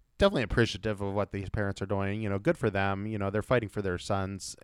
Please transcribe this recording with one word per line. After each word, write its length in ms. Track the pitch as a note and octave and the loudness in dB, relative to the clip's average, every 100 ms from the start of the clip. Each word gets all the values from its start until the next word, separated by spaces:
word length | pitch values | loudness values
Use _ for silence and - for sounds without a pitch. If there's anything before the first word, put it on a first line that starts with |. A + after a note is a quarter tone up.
| _ - | _ 2
definitely 240 | G3 F#3 | 4 4
appreciative 580 | G#2+ - A2+ - A2 G2+ | 2 4 4 2 -4 -4
of 140 | G2+ | -2
what 160 | G2+ G2 | -2 -2
these 200 | G2 F#2+ | -4 -4
parents 300 | - G2+ F#2+ | -2 -2 -2
are 60 | G2 | -2
doing. 340 | G2 G2 G#2+ | -2 -2 -2
You 100 | G#2+ | -2
know, 100 | G2 | 0
good 180 | A2+ C3+ | 0 2
for 100 | A2 | 0
them. 380 | G2 G2 G2 G#2+ | 2 0 0 -4
You 120 | G#2+ | -2
know, 120 | G2 | -2
they're 120 | G#2 | -2
fighting 260 | - B2+ G#2+ | 2 2 2
for 120 | G#2+ | -2
their 180 | F#2+ F2+ | -2 -2
sons, 580 | - G2 F#2+ G2 - - | -2 -2 -2 -6 -10 -8